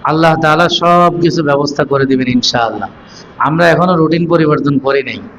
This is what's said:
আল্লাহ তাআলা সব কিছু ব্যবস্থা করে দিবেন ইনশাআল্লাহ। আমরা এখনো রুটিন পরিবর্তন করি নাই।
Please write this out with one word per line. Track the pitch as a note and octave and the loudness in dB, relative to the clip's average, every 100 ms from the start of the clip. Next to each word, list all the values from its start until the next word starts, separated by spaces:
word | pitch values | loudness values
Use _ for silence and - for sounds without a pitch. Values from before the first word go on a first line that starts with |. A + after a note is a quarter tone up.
আল্লাহ | - D#3 E3 D#3+ | -2 0 2 2
তাআলা | D#3+ D#3 E3+ | 0 2 0
সব | F3 E3+ F3 F3 E3+ | 0 2 4 2 2
কিছু | F3 D#3+ | -2 -2
ব্যবস্থা | D3 C#3+ C#3+ - | -2 0 -2 -4
করে | C#3+ C#3 C3+ | -2 0 0
দিবেন | C3 B2+ | 0 0
ইনশাআল্লাহ। | B2 A2+ B2+ A#2 G#2 G2 - - - - - | 0 0 -2 -2 -4 -10 -14 -20 -20 -20 -4
আমরা | B2 D#3+ E3+ | -2 2 2
এখনো | D#3+ F3+ F3 | 2 2 2
রুটিন | D#3 E3 E3 | 0 0 0
পরিবর্তন | E3+ D#3 C#3+ C3+ C#3 | 0 2 0 0 -2
করি | C3+ C3+ | 0 -2
নাই। | B2 G#2+ G#2 | -2 -10 -12